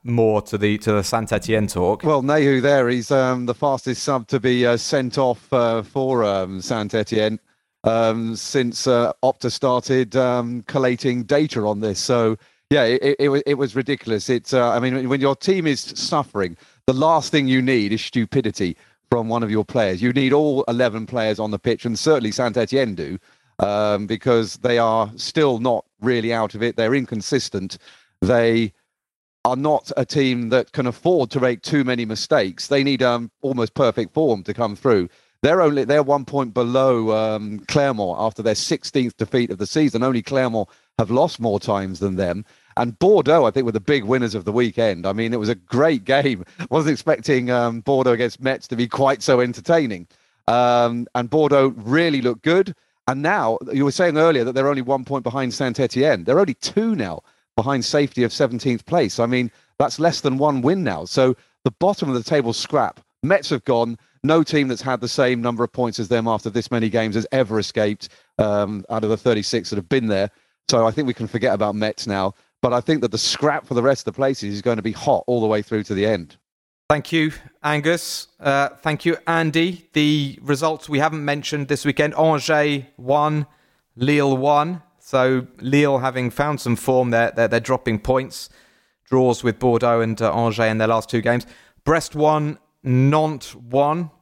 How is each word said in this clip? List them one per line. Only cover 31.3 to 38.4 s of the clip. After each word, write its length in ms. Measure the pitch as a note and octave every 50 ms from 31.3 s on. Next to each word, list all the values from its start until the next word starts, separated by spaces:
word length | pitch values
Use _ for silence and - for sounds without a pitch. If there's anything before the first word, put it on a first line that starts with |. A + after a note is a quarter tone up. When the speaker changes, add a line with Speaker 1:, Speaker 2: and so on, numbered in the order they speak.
| - C#3
Speaker 2:
make 220 | B2 B2+ A#2+ G2
too 220 | - - D#3 D3 C3+
many 200 | B2+ B2 A#2+ A#2
mistakes. 640 | G#2+ A2 G#2 - - - B2+ G2+ F#2+ F2 - -
They 160 | - C#3+ C#3 C3+
need, 200 | C#3+ C3+ A#2+ B2+
um, 260 | B2 A#2+ A#2+ A#2 A2 _ _
almost 340 | - C#3 C3+ B2 A#2 G#2+ _
perfect 360 | - C#3 A#2 G#2+ B2 A2 F2
form 300 | _ D#3 D#3 C#3 A2+ G2 F2
to 120 | - G2
come 200 | - A#2+ G#2 G#2
through. 320 | - - C3+ A2+ G2 F#2 - _ _ _ _ _ _ -
They're 180 | C#3+ E3 F#3
only, 220 | F3 D3+ D3 C#3 B2
they're 180 | A2+ C#3+ D3+
one 240 | D3 C3+ C#3+ C#3+ B2+
point 300 | - C#3 C#3 C3+ A#2 G2+
below, 560 | B2+ A#2+ A#2+ B2 C3 C3+ C3+ B2 A#2 A2 A2 A2
um, 440 | A2 A2 A2 G#2+ G#2+ G#2+ G#2 G#2+ G2+ -
Clermont 500 | - - D3+ C#3+ C#3 B2+ G#2+ G2+ F2+ E2+ -
after 220 | A2 A2+ - -